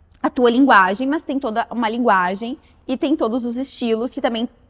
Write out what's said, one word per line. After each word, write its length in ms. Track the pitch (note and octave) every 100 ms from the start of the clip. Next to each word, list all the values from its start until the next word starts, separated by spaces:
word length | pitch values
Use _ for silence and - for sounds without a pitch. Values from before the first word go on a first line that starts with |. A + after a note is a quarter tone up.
| _ _
a 60 | D4+
tua 180 | C#4 A#3+
linguagem, 580 | B3 C4+ G#3+ F#3 G3+ C4
mas 160 | D#4 -
tem 120 | C4+
toda 300 | B3+ G#3+ -
uma 180 | A3+ A3+
linguagem 720 | A#3 A#3+ F#3+ F3+ G3 A#3 D4 _ _ -
e 100 | B3+
tem 180 | D4+ D#4
todos 280 | A3+ B3 A#3+
os 100 | A#3
estilos 560 | C#4 - A#3+ A3 B3
que 80 | -
também, 260 | A#3 A3+ A#3+ _ _